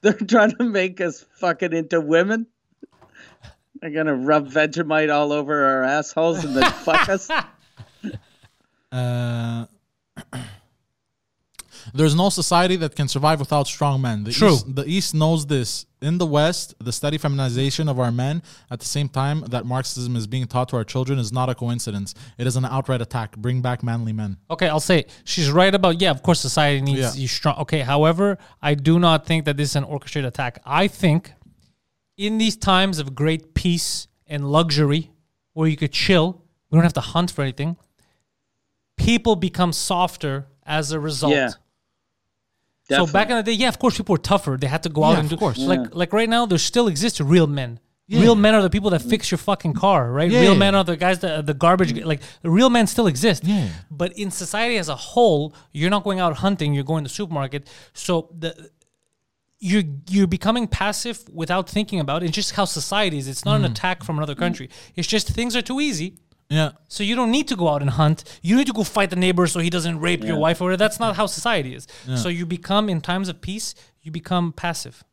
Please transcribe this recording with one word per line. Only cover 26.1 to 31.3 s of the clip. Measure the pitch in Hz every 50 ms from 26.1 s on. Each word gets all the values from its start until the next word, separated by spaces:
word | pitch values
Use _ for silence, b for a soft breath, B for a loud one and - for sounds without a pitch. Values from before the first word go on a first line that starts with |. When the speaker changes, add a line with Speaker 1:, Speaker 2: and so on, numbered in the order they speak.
Speaker 2:
of | 151 131 -
course | - 170 -
society | - 135 - - 151 143 143 139 135
needs | 139 139 131
Speaker 3:
Yeah. | 131 120 113
Speaker 2:
you | 135 135 123
strong. | - - - 156 143 -
Okay, | 151 - - 156
however, | 135 120 143 147 151 156 165 170 202 202 196 b b b b b -
I | 147 147
do | 143 139 151 165 175
not | 175 170 160 156 160
think | - 165 160 151
that | 151 143
this | 139 147 139
is | -
an | 147 139
orchestrated | - 151 139 - - - 151 139 127
attack. | 117 - 139 123 - - _
I | - 135 156 190 208
think | - - - 175 147 170 - -